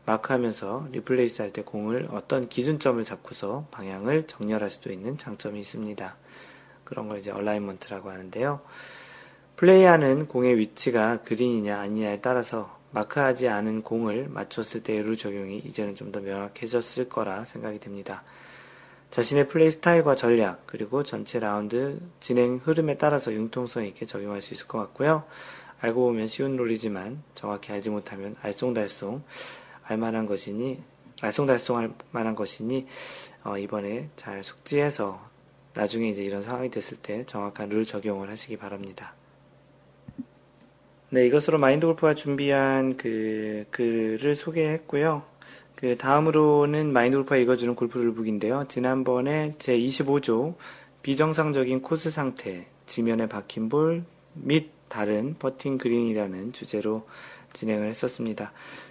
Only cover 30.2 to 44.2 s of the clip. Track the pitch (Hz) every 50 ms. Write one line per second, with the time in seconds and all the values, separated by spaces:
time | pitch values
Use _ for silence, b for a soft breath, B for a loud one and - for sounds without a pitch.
30.2 | 110 104 101 95 - 104 101 110 123 135 127 135 - - _ _ - - - -
31.2 | - 107 - - 143 135 127 117 - - 123 120 113 110 - - - - - 117
32.2 | 113 110 110 107 104 95 - - 107 117 131 131 131 B B B B B B B
33.2 | B B B B - 107 101 98 101 98 110 104 101 101 110 123 151 151 - -
34.2 | - 110 101 98 98 - - - - - 143 143 147 147 143 - 107 98 92 92
35.2 | - - _ _ _ _ _ _ _ _ - - 107 101 - 113 113 110 101 101
36.2 | 98 98 98 101 101 117 123 123 131 127 - 110 - - - - - - 104 113
37.2 | 127 - - 104 101 101 101 - 107 104 104 110 110 107 - 101 98 107 101 98
38.2 | 98 98 107 113 - - 110 101 101 98 101 98 98 98 92 - - - - _
39.2 | _ _ _ _ _ - _ _ _ _ _ _ _ _ _ _ _ - - -
40.2 | - - _ _ _ _ _ - - - _ _ _ _ _ _ _ - 135 127
41.2 | 123 123 135 147 147 - 160 151 139 131 139 156 170 165 160 160 160 156 147 151
42.2 | - 143 139 139 143 139 139 139 135 135 135 135 131 131 127 131 - 120 110 110
43.2 | 110 110 110 107 107 107 107 107 104 - - - 120 117 113 113 110 110 110 110